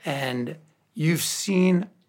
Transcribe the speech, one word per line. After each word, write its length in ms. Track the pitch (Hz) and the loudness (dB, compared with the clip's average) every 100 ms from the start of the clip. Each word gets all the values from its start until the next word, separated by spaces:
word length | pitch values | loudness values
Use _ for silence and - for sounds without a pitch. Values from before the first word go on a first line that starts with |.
and 520 | 165 139 131 123 123 - _ _ _ | -8 -4 -4 -4 -6 -10 _ _ _
you've 280 | - 156 160 | -2 0 0
seen 680 | - - - 190 185 180 214 _ | -2 -4 0 2 4 4 0 _